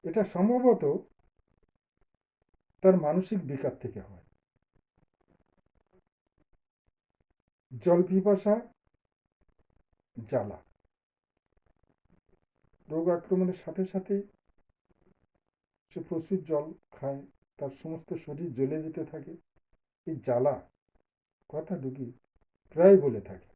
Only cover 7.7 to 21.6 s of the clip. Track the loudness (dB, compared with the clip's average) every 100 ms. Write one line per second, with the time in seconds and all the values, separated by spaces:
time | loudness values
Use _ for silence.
7.7 | -2 2 4 4 2 4 2 2 0 -2
8.7 | _ _ _ _ _ _ _ _ _ _
9.7 | _ _ _ _ -18 -6 -4 -4 -12 _
10.7 | _ _ _ _ _ _ _ _ _ _
11.7 | _ _ _ _ _ _ _ _ _ _
12.7 | _ -8 -2 0 -2 0 0 0 -4 -10
13.7 | -6 -4 -6 -4 -4 -6 _ _ _ _
14.7 | _ _ _ _ _ _ _ _ _ _
15.7 | _ _ -14 -8 -8 -4 -6 -2 -4 -4
16.7 | -14 _ -10 -8 -8 -12 _ _ -12 -10
17.7 | -10 -12 -12 -10 -12 -10 -10 -8 -4 -2
18.7 | -2 -8 -10 -10 -12 -16 -20 _ _ _
19.7 | _ _ _ -10 -8 -2 2 2 0 -10
20.7 | _ _ _ _ _ _ _ _ -10